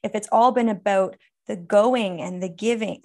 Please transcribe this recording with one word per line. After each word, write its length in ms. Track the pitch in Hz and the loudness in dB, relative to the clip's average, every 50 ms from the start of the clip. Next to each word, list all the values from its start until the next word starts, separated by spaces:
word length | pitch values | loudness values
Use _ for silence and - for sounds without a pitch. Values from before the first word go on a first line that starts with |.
| - | -8
if 120 | 214 - | -6 -6
it's 120 | 214 208 - - | -6 -4 0 2
all 180 | 220 240 254 | 4 4 4
been 160 | 220 247 233 | 4 2 0
about 480 | 226 208 175 - 202 196 190 190 190 190 _ _ _ _ _ _ | 0 -2 -2 -2 0 2 2 0 -2 -4 _ _ _ _ _ _
the 80 | - 214 | -12 -10
going 680 | 175 175 - 214 202 214 254 254 240 214 190 180 160 | -10 -4 2 4 4 4 4 2 0 0 -2 -4 -6
and 220 | 165 185 180 180 190 | -8 -8 -8 -8 -8
the 60 | 185 | -8
giving, 500 | 170 - 208 233 233 220 220 190 - - | -8 -4 -2 -2 -2 -2 -4 -6 -6 -4